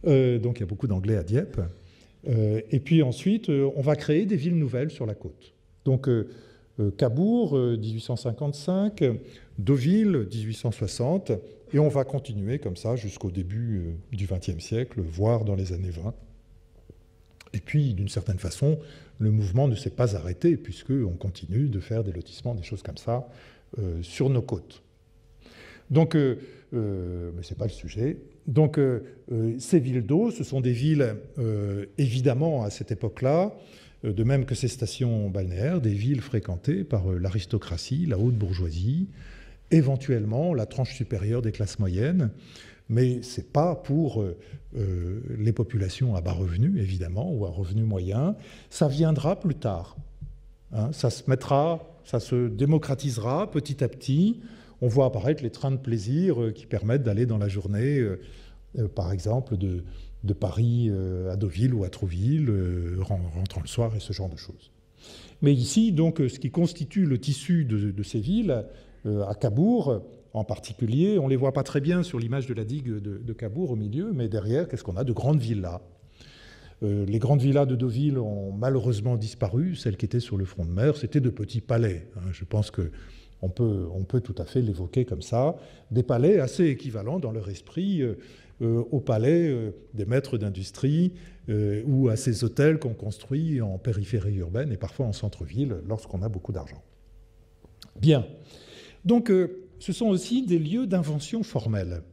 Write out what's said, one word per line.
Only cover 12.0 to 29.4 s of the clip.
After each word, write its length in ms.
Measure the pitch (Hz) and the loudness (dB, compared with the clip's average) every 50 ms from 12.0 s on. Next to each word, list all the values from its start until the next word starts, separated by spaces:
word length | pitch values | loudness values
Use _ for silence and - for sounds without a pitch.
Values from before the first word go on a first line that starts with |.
| 131 | 0
continuer 560 | - - 139 - - 110 104 98 101 123 - | 0 -2 -6 -6 -4 -6 -4 -2 -2 -2 -2
comme 160 | - 101 90 | -4 -6 -6
ça 200 | - - 110 120 | -4 -2 -2 -2
jusqu'au 360 | 127 104 101 92 - - 98 | -2 -4 -6 -10 -6 -6 -4
début, 460 | 87 95 90 87 101 110 120 117 110 95 | -2 -2 -4 -4 -4 -4 -2 -2 -2 -2
euh, 380 | 87 82 82 82 - - - | -4 -4 -6 -8 -10 -10 -6
du 100 | 95 98 | -6 -4
vingtième 340 | 92 95 90 - - 87 82 | -2 -4 -4 -4 -4 -6 -6
siècle, 400 | - - 113 113 127 123 - - | -6 -4 -2 -2 -2 -4 -4 -4
voire 460 | 90 80 80 85 101 110 120 113 110 | -4 -4 0 0 2 2 2 2 2
dans 100 | 101 101 | 0 0
les 180 | 95 95 90 90 | -2 -2 -4 -4
années 180 | 87 92 92 | -4 -4 -6
vingt. 240 | 85 80 85 107 - - - - - - - _ - - - - _ - - - - - _ _ _ _ - _ - - - - - | -6 -6 -8 -8 -8 -10 -16 -20 -20 -20 -20 _ -20 -20 -20 -20 _ -20 -20 -20 -20 -20 _ _ _ _ -20 _ -20 -20 -20 -8 -8
Et 60 | 98 | -8
puis, 340 | - - - 151 147 139 107 | -8 0 0 2 2 2 2
d'une 160 | 90 98 98 | 0 -2 -2
certaine 300 | - 107 - - 98 92 | -2 -4 -2 -2 -2 -2
façon, 400 | - 92 - - 135 143 156 156 - - - - - - - - | -2 -6 -2 0 2 2 2 2 -2 -12 -20 -20 -20 -20 -4 0
le 120 | 110 110 | 2 4
mouvement 360 | 107 110 104 95 90 123 139 139 | 4 4 2 2 2 4 4 4
ne 60 | 113 | 2
s'est 140 | 98 - 98 | 0 -2 -6
pas 260 | - - 123 120 101 | -2 0 0 0 2
arrêté, 420 | 95 76 90 90 - - 170 170 - | -2 -2 -4 -6 2 2 2 2 2
puisqu'on 580 | - - 92 - - - 131 139 123 95 87 87 | -2 -10 -12 -12 -4 -2 0 0 2 0 -2 -2
continue 520 | - 98 87 - 85 76 90 113 143 147 | -4 -6 -6 -6 -8 -2 0 0 0 0
de 100 | 110 98 | 0 -2
faire 240 | 87 - 110 113 110 | -4 -2 -2 -2 -2
des 80 | 101 | -2
lotissements, 440 | 85 87 - - - - - 123 120 | -4 -6 -10 -12 -16 -10 -8 -6 -6
des 80 | 101 87 | -6 -6
choses 200 | - - 98 - | -8 -10 -10 -10
comme 140 | - - - | -10 -12 -10
ça, 320 | - - 117 123 123 - - - - - - - _ _ - 127 | -4 -4 -2 -2 -4 -8 -16 -20 -20 -20 -20 -20 _ _ -8 -6
euh, 220 | 104 92 82 82 | -4 -4 -4 -4
sur 280 | 87 - - - 139 135 | -6 -8 -4 0 2 2
nos 120 | 135 120 | 2 2
côtes. 420 | 113 - 117 90 - - - - _ _ _ _ _ _ _ - _ - - - - - - - - - - - - - | 0 -2 -6 -8 -8 -14 -20 -20 _ _ _ _ _ _ _ -20 _ -20 -20 -20 -20 -20 -20 -20 -20 -20 -20 -20 -8 2
Donc, 260 | 131 143 165 156 160 | 4 4 4 6 4
euh, 200 | 160 143 131 120 - - - - - - _ - | 4 4 4 2 0 -6 -18 -20 -20 -18 _ -4
euh, 580 | 120 110 104 98 95 90 87 90 87 85 85 85 | -2 -2 -2 -2 -4 -4 -6 -6 -6 -6 -8 -8
mais 80 | 87 85 | -10 -10
c'est 140 | - - - | -10 -6 -4
pas 80 | 110 | -4
le 60 | 107 | -4
sujet. 460 | - - - 82 - 107 117 143 175 - - - - - _ | -4 -6 -12 -10 -4 -2 -2 -2 -2 -4 -10 -20 -20 -12 _
Donc, 320 | - 123 147 156 147 151 156 | 0 4 4 4 6 6 4
euh, 260 | 143 131 127 113 - - - - - - | 2 4 2 0 -4 -8 -18 -20 -10 -6
euh, 240 | 123 113 | -2 0